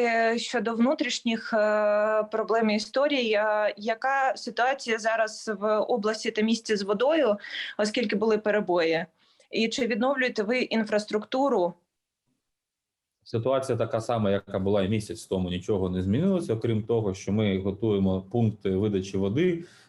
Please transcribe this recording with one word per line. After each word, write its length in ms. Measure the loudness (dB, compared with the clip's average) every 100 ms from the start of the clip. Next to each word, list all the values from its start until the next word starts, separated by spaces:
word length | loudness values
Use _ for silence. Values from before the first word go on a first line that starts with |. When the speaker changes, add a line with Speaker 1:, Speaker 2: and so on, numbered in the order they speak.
| 2 2 2 0
Speaker 1:
щодо 340 | -2 -4 -2 2
внутрішніх, 800 | 2 2 -2 -2 -2 -4 -2
е, 680 | 0 2 2 2 2 2 2
проблем 460 | 0 -2 0 2 2
і 60 | 0
історій. 560 | -2 0 2 2 2
Е, 400 | 2 2 2 0 -2
яка 580 | -4 -2 0 0 0 -2
ситуація 640 | -6 -2 0 0 -2 -2
зараз 520 | 0 0 0 -4 -8 -4
в 200 | 0 0
області 520 | 0 0 0 -2 -4
та 100 | 0
місті 340 | 0 0 0 -2
з 60 |
водою, 540 | 0 0 2 4 2 0 -4 -10 -8 -4
оскільки 380 | -2 0 0 0
були 220 | 2 2
перебої? 680 | 2 0 2 2 2 0 -4 _ _ _ -8
І 160 | -2 -2
чи 200 | 0 -2
відновлюєте 560 | 0 0 0 0 -2
ви 160 | -2 0
інфраструктуру? 1120 | 0 -2 0 -2 -2 -4 -4 -2 0 2 0 -2 _ _ _ _ _ _ _ _ _ _ _ _ _ _
Speaker 2:
Ситуація 540 | -6 -2 0 0 0 -2
така 240 | -2 -2
сама, 300 | -2 0 2
яка 280 | 0 -2 -4
була 240 | 0 2
і 60 | 2
місяць 360 | 0 -4 -10 -4
тому, 240 | -2 -2
нічого 400 | -4 -2 0 0
не 120 | -2
змінилося, 520 | 0 2 2 0 0
окрім 300 | -2 0 -2
того, 300 | 0 0 0
що 180 | -4 -2
ми 280 | 0 2 0
готуємо 640 | -2 -2 0 2 2 0
пункти 480 | -2 0 0 0 -2
видачі 480 | 0 0 0 -2 -2
води 460 | -2 0 0 0 -6 -20